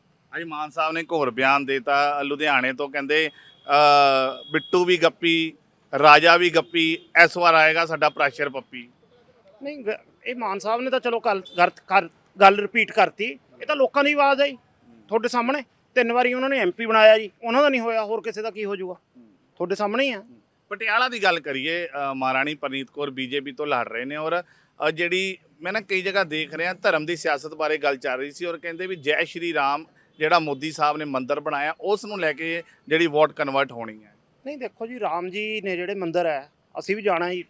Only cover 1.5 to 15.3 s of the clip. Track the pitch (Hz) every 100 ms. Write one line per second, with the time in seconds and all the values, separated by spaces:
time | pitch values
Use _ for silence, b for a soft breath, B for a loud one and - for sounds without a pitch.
1.5 | 139 135 135 123 143 143 143 139 143 151
2.5 | 135 127 131 143 143 139 156 156 - -
3.5 | _ - 143 147 143 139 135 131 127 -
4.5 | 156 - 180 180 180 160 - 170 165 160
5.5 | - _ _ _ 139 151 151 165 175 175
6.5 | 160 147 170 160 165 - 165 170 180 175
7.5 | 165 156 160 170 156 151 156 143 139 143
8.5 | 131 120 127 120 _ _ _ _ _ _
9.5 | _ 277 294 214 214 _ _ - 247 214
10.5 | 196 190 233 254 254 240 233 226 196 185
11.5 | 175 180 - - 190 175 - _ - 196
12.5 | 202 202 233 208 - 175 - 226 139 _
13.5 | _ - 302 262 285 285 294 277 277 285
14.5 | 247 _ _ _ _ _ 220 233